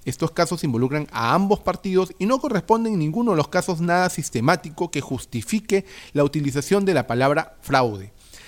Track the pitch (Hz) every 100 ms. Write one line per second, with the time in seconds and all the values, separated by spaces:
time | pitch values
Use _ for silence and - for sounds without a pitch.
0 | - - 160 - 170 175 160 113 131 151
1 | 147 113 117 160 196 208 - 185 196 185
2 | 185 - 196 262 294 202 - 226 226 202
3 | 151 175 240 165 - 185 180 165 170 175
4 | 180 - - 123 127 185 160 - 175 147
5 | - 127 - 117 - 220 - 196 190 -
6 | - 147 143 156 139 135 139 208 196 156
7 | 117 117 135 147 - - - 139 123 101
8 | 98 - - -